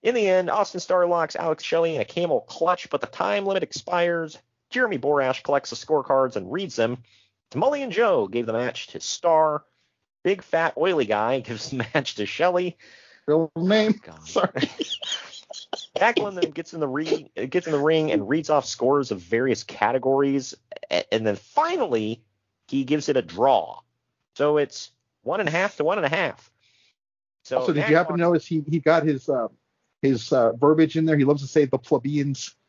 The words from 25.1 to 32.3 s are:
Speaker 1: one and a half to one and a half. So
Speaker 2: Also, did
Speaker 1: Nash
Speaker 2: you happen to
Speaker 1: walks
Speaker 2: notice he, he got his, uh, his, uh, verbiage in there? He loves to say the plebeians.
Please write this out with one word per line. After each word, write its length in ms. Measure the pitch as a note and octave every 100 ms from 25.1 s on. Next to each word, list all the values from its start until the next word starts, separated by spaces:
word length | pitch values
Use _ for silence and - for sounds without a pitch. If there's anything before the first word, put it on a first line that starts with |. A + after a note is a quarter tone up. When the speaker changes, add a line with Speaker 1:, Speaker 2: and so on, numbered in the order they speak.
| _
Speaker 1:
one 180 | - F#3
and 80 | F3+
a 40 |
half 240 | D#3+ G3 -
to 80 |
one 140 | D3+ G3+
and 80 | D3
a 40 |
half. 400 | D#3+ E3 - _ _ _ _ _ _ _ _ _ _
So 140 | - C3
Speaker 2:
Also, 140 | B2+
did 80 | D3
Speaker 1:
Nash 100 | D3
Speaker 2:
you 60 | D#3
happen 220 | F3 E3+
to 40 |
Speaker 1:
walks 200 | F3 E3+
Speaker 2:
notice 20 | -
he, 180 | D#3+ D3
he 80 | D#3+
got 240 | D3 E3
his, 240 | D#3 C#3 -
uh, 200 | C3+ A2+ _ _ _ _ _
his, 300 | C3+ B2 -
uh, 200 | C3+ A#2
verbiage 440 | A#2+ C#3+ D#3 D#3+ D#3+
in 80 | D#3+
there? 100 | D3+
He 80 |
loves 180 | C3+ D3
to 60 | C3+
say 160 | D#3+
the 140 | C#3 C3
plebeians. 760 | - C#3+ B2+ D3 C#3+